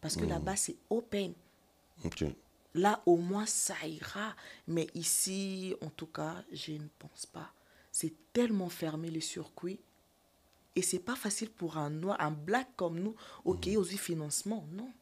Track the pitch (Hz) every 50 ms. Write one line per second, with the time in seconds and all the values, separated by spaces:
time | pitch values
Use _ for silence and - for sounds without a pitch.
0 | - 156 151 170 170 160 151 156 156 175 196 196 - - - - - _ 208 233
1 | 233 - - 208 196 175 175 - - - _ _ _ _ _ _ _ _ _ -
2 | - 82 - - 82 73 69 - - _ _ _ _ _ _ 156 180 202 208 -
3 | - - 175 170 175 175 190 202 214 220 - - - - 196 - - 160 160 151
4 | - - - 202 208 220 202 - - - - - - - 165 170 160 160 - -
5 | 165 - - - - 190 190 196 196 196 190 190 185 185 180 - - 156 151 -
6 | 165 160 - - 156 156 165 180 - - - 151 - - 156 151 151 151 _ _
7 | - 151 - - - - _ 160 160 - - _ _ _ - - - - - -
8 | - 160 156 - - _ _ 240 240 240 220 196 185 180 170 - - 160 151 156
9 | 165 170 160 160 156 - - 180 160 - - - - 175 190 196 - _ _ _
10 | _ _ _ _ _ _ _ _ _ _ _ _ _ _ _ - 180 - - 180
11 | 180 - 247 262 - 214 202 - 226 214 - - 180 165 151 160 151 147 151 156
12 | 165 190 202 - - 151 156 151 147 165 208 247 262 - - - 190 170 160 165
13 | 180 214 220 - - - - - - 165 185 180 - 175 202 214 190 175 190 202
14 | - - 170 160 151 151 143 - - 202 220 220 160 147 160 190 226 262 240 -